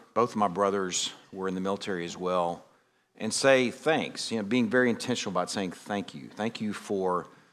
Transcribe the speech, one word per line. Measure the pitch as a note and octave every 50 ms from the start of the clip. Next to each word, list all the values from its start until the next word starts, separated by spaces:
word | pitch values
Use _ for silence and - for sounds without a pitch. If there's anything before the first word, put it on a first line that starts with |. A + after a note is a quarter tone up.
| - _ _
both | A2 A#2 A#2+ -
of |
my | A2 G#2 G2
brothers | F2 F#2 G2+ G2 G2 G2+ F#2+ F#2 F2 - - - - - - - -
were | F#2+ F#2+ F#2+
in | F#2
the | F#2 F#2
military | G2 G2 G2 - - G2+ F2 E2+
as | E2+ D#2+
well, | E2+ F2+ F2+ F2+ F2+ F2 F2 F2 E2+ - _ _ _ _ _ _ _ _ _ _
and | - - A2+ A2
say | - - C#3 C3+ C3 B2+ A#2
thanks, | - - - D3+ D#3+ C#3+ F#2 C#2 - - - -
you | A2+
know, | A2+ G2+
being | G2 A#2 B2+ B2 G#2+
very | G#2 B2+ B2+ A#2+
intentional | A2+ A2+ - - B2 A2 - G#2+ F#2
about | F2+ F2+ F2
saying | - G#2+ G2 F2+ -
thank | - - - G#2 G2+ F#2 - -
you. | D2+ C2 A#1+ -
Thank | - G#2 A#2 A2+ -
you | A2+ G#2+ G2
for, | - - - G#2+ G2 F#2+ F#2 F2+ F2+ E2 - - - - _